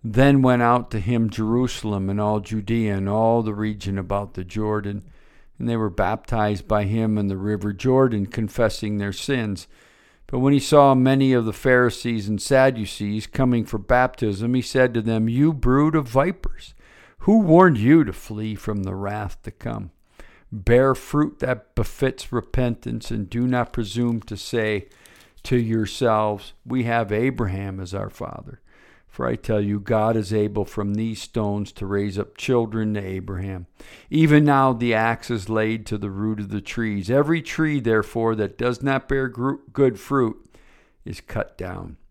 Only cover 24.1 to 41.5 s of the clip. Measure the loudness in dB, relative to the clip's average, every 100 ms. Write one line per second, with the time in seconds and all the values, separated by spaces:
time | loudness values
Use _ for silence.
24.1 | -4 -8 -14 -6 -2 -2 -4 -6 _ -20
25.1 | -20 _ -20 -2 0 0 -2 -2 -2 0
26.1 | 2 0 -4 -10 -20 -6 -4 0 -2 0
27.1 | 0 -2 -2 -4 -4 -8 -10 -10 -8 -10
28.1 | -10 -14 -12 -16 -20 _ _ -20 _ _
29.1 | -6 -4 -4 -2 -2 0 -4 -2 0 2
30.1 | 0 0 0 0 -2 -6 -4 -4 -2 -4
31.1 | -6 -8 -4 -2 -4 -6 -8 -4 -2 -2
32.1 | -4 -8 -8 0 0 0 -2 -2 -4 -6
33.1 | -8 -8 -8 -8 -10 -12 _ -20 -20 -4
34.1 | 2 6 6 6 4 4 2 0 2 0
35.1 | -2 -4 -6 -2 -2 0 -2 -6 -6 -6
36.1 | -4 -4 -4 -6 -8 -6 -4 -4 -4 0
37.1 | 2 2 0 -2 -2 -2 0 2 0 0
38.1 | -2 -2 0 -4 -2 -4 -2 -2 -2 -2
39.1 | -4 -2 -4 -4 -6 -10 2 2 2 -2
40.1 | 0 0 -2 -18 -20 _ _ _ _ -16
41.1 | -16 -10 -8 -8